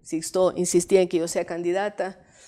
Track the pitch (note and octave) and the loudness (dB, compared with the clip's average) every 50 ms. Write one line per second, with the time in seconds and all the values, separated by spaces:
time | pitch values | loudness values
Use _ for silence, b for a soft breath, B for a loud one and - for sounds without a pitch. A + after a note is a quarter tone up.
0 | - - - D#3+ - - - C#4 F#3 - - - F3+ - - F3 F3 - G3 F#3+ | -10 -8 -6 -6 -4 -2 0 2 2 2 2 0 0 2 2 2 4 4 4 4
1 | F3+ F3 F#3 E3 E3 E3 - F#3 E3+ - E3+ E3+ F3 F3 F3+ F#3+ G3+ G#3 G#3 - | 4 4 0 -2 -2 -2 -2 -4 -4 -4 -6 -4 -2 -2 -2 0 -2 -4 -4 -6
2 | F3+ F#3+ F#3 b b b b b b | -6 -6 -8 b b b b b b